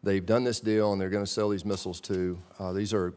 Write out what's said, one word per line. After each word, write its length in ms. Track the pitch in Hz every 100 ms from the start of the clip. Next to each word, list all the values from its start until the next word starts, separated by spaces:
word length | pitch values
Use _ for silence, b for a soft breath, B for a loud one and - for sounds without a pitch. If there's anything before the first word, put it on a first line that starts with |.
they've 220 | 101 98 87
done 200 | 113 123
this 160 | 113
deal 320 | 110 107 104
and 80 | 101
they're 80 | 95
gonna 160 | 101 98
sell 240 | - 107
these 160 | 98 92
missiles 340 | 98 92 82
to, 400 | - 95 90 90 85 -
uh, 120 | 95
these 220 | 92 104
are, 200 | 107 90